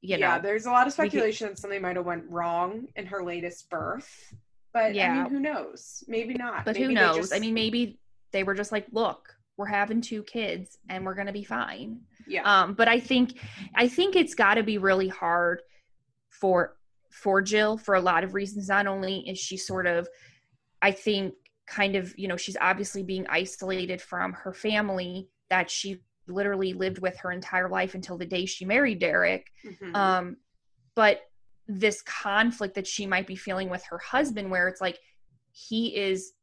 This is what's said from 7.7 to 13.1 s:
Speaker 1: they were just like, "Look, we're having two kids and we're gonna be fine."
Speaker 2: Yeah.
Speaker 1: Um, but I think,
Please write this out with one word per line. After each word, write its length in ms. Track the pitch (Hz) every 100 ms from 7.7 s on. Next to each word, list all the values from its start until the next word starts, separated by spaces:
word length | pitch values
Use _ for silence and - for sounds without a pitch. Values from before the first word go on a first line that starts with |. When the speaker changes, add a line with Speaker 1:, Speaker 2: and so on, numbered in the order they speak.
| 233 240 - _ - _
Speaker 1:
they 120 | 196
were 100 | 190
just 160 | 196 202
like, 140 | 214 202
"Look, 420 | 220 220 - - _ _ -
we're 100 | 202
having 360 | 208 208 226
two 200 | 233 214
kids 520 | 208 233 208 175 185 - -
and 160 | 185 190
we're 80 |
gonna 180 | 190 202
be 120 | 196
fine." 580 | 202 220 120 95 180 233 - _ -
Speaker 2:
Yeah. 160 | 190
Speaker 1:
Um, 320 | 202 196 180
but 120 | 196 226
I 140 | 240
think, 380 | 240